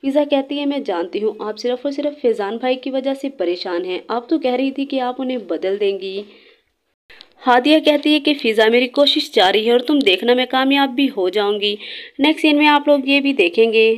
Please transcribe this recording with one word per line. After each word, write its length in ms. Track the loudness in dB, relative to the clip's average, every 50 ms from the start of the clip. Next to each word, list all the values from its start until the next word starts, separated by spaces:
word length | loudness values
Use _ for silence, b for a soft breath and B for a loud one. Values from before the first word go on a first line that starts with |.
| -4
फिजा 200 | 0 0 0 0
कहती 320 | 2 0 -2 -2 -4 -6 -4
है, 80 | -4
मैं 160 | -2 -4 -4 -4
जानती 360 | -4 -4 -4 -4 -6 -6 -4
हूँ 160 | -4 -4 -4 -6
आप 140 | -10 -10 -10
सिर्फ 300 | -6 -4 -4 -4 -2 -4
और 60 | -6
सिर्फ 220 | -6 -4 -4 -6 -6
फैजान 440 | -2 -2 0 0 0 -4 -6 -6 -6
भाई 180 | -2 -2 -4
की 140 | -2 -4 -6
वजह 220 | -6 -4 -4 -4 -6
से 140 | -4 -6 -10
परेशान 540 | -6 -4 -4 -4 -4 -4 -6 -6 -6 -6 -4
हैं, 160 | -4 -8 -8 -6 -6
आप 160 | -6 -6 -2 -2
तो 100 | -4 -2
कह 160 | 0 -2 -2
रही 160 | 0 -2 -2
थी 140 | -4 -4 -6
कि 120 | -4 -4 -4
आप 200 | -4 -4 -6 -6
उन्हें 260 | -6 -6 -6 -6 -6 -6
बदल 300 | -8 -4 -4 -4 -4 -2
देंगी। 480 | -2 -2 -2 -4 -8 -8 -8 -10 -12 b b b b b b b b b _ _ _ _ _ _ _ _ B B B B B _
हादिया 380 | 0 2 2 4 4 4 2 4
कहती 320 | 4 2 2 2 2 2 0
है 60 | 2
कि 140 | 2 0 -2
फिजा, 340 | 0 0 0 2 4 4 4
मेरी 200 | 4 2 2 2
कोशिश 420 | 2 2 2 2 2 -2 -2 0 0
जारी 300 | 2 2 4 2 2 2
है 80 | 2 2
और 80 | 2
तुम 200 | 2 2 0 2
देखना 340 | 4 2 2 2 2 2 2
मैं 120 | 2 0 0
कामयाब 420 | 0 0 2 2 2 2 2 0
भी 140 | 0 0 -2 -2
हो 200 | 0 -2 -2 0
जाऊंगी। 480 | 0 0 0 0 -2 -2 -2 -4 -4 -6 B B B B B B B B
नेक्स्ट 220 | 0 0 0 2
सीन 160 | 2 2 4 4
में 80 | 4 4
आप 200 | 4 4 4 2
लोग 220 | 2 2 2 2
ये 120 | 0 2
भी 120 | 2 0 2
देखेंगे। 500 | 2 0 0 4 2 2 4 4 4 4 4 2